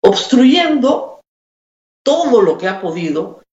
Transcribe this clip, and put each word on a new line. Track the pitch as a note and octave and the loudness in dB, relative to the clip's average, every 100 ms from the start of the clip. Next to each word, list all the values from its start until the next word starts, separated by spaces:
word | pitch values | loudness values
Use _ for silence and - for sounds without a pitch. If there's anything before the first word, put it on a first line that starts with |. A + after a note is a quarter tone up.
obstruyendo | F#3+ G3 - B3 B3+ F4 E4+ D4 B3+ - - - _ _ _ _ _ _ _ _ | 2 0 0 4 4 4 0 0 0 -2 -6 -18 _ _ _ _ _ _ _ _
todo | - E4 E4+ A#3+ | -2 -2 2 2
lo | F3 - | 2 0
que | F#3+ | -6
ha | G3 | -6
podido | F#3 E3 E3 D3+ F#3+ - _ | -8 -8 -6 -6 -8 -14 _